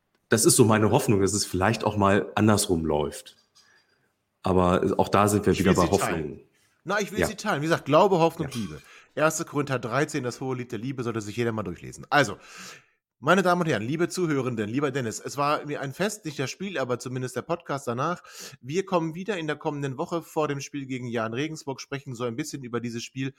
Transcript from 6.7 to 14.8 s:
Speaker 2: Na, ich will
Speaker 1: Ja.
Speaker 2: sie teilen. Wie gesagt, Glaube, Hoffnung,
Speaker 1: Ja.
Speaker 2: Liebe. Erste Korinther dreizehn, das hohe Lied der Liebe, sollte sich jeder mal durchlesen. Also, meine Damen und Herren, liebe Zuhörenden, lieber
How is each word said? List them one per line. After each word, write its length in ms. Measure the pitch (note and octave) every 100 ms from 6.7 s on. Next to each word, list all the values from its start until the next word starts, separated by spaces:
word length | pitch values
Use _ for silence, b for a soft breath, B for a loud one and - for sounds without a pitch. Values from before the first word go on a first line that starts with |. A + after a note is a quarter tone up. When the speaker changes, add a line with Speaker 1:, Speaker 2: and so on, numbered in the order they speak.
| _
Speaker 2:
Na, 160 | - G#3
ich 120 | G3+
will 80 | G3+
Speaker 1:
Ja. 80 | E3+
Speaker 2:
sie 80 | -
teilen. 260 | G#3+ D#3
Wie 40 | D#3
gesagt, 200 | D#3 -
Glaube, 320 | D3+ G3+ F#3
Hoffnung, 300 | E3 - C#3+
Speaker 1:
Ja. 60 | B2
Speaker 2:
Liebe. 260 | F#2 D2+ B B B
Erste 320 | - D#3 D#3 E3
Korinther 320 | C#3 C#3 B2+
dreizehn, 460 | A2+ B2 D3 D3
das 180 | B2 -
hohe 140 | C3 B2+
Lied 160 | B2
der 80 | G#2+
Liebe, 240 | B2+ C3+
sollte 180 | A#2 A2+
sich 140 | G#2 G#2+
jeder 160 | A#2
mal 120 | A2
durchlesen. 440 | F#2 E2 C2 - -
Also, 280 | C#3+ A#2 F2 B B B B B B _ _
meine 240 | C3 F#3+
Damen 180 | F3+ F3
und 60 | D#3+
Herren, 160 | A2+
liebe 260 | A2+ D#3 E3+
Zuhörenden, 580 | - E3+ C#3 B2+ A2+ G#2+
lieber 220 | B2+